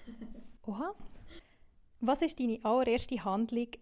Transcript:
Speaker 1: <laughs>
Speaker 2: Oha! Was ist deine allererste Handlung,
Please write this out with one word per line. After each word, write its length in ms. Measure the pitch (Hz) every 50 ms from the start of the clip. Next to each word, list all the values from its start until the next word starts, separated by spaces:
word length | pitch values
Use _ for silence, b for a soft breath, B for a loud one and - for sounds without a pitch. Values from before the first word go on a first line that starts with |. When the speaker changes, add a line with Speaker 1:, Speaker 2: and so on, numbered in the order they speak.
| -
Speaker 1:
<laughs> 640 | 247 233 - 226 - - 240 - - - - - 214
Speaker 2:
Oha! 280 | 196 208 302 370 415 - - - B B B B B B B B B B B B B - - - - -
Was 220 | 233 233 277 285
ist 180 | 339 311 311 -
deine 200 | 254 233 220 226 -
allererste 580 | 214 226 254 254 247 226 254 - - 262 202 165
Handlung, 420 | 196 190 208 226 220 240 233 240 240 - -